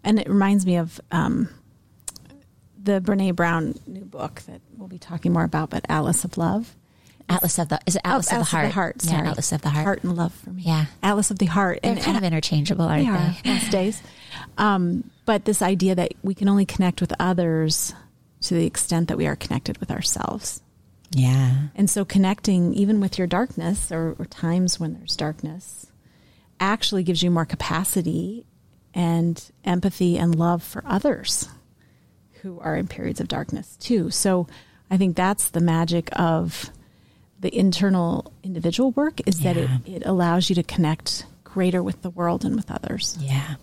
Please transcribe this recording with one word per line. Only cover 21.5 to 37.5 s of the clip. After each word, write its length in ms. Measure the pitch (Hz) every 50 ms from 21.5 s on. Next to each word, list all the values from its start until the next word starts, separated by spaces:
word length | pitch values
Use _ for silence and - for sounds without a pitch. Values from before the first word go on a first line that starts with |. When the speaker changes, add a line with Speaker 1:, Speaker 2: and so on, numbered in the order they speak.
| 127 135 147 147 -
Speaker 1:
And 140 | - 202 196
so 160 | - 208 196
connecting 680 | - - 202 190 185 208 - - 214 190 180 175 170 -
even 240 | 202 202 202 220 208
with 180 | 196 190 -
your 80 | - 180
darkness 680 | 175 175 185 247 262 - - 160 170 202 - - -
or, 240 | 175 160 165 160 160 -
or 60 | 170
times 540 | - - - - 165 170 185 185 175 - -
when 140 | 170 156 170
there's 220 | - - - -
darkness 720 | - 151 151 156 - - 156 160 185 - - - - - _ _ _ _ - _ _ _ _ _ _ _ _ _ _
actually 420 | 185 196 214 226 - - 208 190 175
gives 200 | 175 175 160 180
you 80 | 180
more 140 | 175 165 170
capacity 1000 | - - - - - 180 160 190 - - 196 170 170 156 160 175 185 214 233 - _ _ _ _ _ _ _ _ _ -
and 500 | 175 175 165 165 170 170 170 165 - - - _ _ -
empathy 540 | 190 180 180 170 196 - - 185 175 170 -
and 160 | 170 170 165
love 260 | 160 170 170 175 170
for 220 | - - - - -
others 640 | 269 - 202 - 294 - - - - - - - - - - _ _ _ _ _ _ _ _ _ _ _ _ _ _ _ -
who 180 | - 190 175 170
are 160 | - 160 156
in 120 | 156 196
periods 320 | 175 - - - 170 - -
of 80 | -
darkness 480 | 170 - - 156 - - - 175 - - _
too. 320 | - - 240 208 165 -
So 360 | - - - 196 185 180 175 - - - - _ _ _ _ _
I 60 | 190
think 180 | 180 196 185 165
that's 340 | - 180 190 208 - - -
the 100 | - 170
magic 500 | 175 170 160 160 170 165 170 170 165 - -
of 560 | - 180 165 165 165 170 165 - - - - - - - _ _ _ _ _ _ _ - _ _ -
the 160 | 185 -